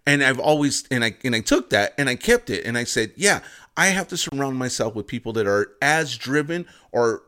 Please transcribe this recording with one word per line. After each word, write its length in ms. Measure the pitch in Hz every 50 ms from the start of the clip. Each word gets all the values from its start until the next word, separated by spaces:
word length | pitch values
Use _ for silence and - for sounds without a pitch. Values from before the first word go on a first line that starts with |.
| -
And 160 | 143 143 143 139
I've 160 | 131 131 127
always, 440 | 143 151 151 147 147 139 - - - -
and 140 | 131 123 113
I, 100 | 113 107 - -
and 100 | 131 120
I 60 | 110
took 300 | 110 - 285 - - -
that 240 | - 101 101 - -
and 120 | - 143 127
I 80 | 123
kept 340 | 123 - 214 240 240 - -
it 140 | 104 87 -
and 100 | 117 117
I 60 | 120 120
said, 300 | - - 123 110 107 -
"Yeah, 240 | - 175 202 170 110 - - - - - - -
I 100 | 147 170 196
have 200 | 185 190 180 -
to 80 | 180
surround 400 | 165 - 170 143 135 139 139 131 127
myself 380 | 127 123 - - 117 113 107
with 100 | 107 101
people 260 | - - 117 - 110 110
that 120 | 113 107
are 240 | 98 101 101 104 - - -
as 360 | 139 143 151 160 160 135 120
driven 500 | 117 - 127 139 151 147 147 170 175 170 - - - _ _
or 320 | - 117 120 117 110 - -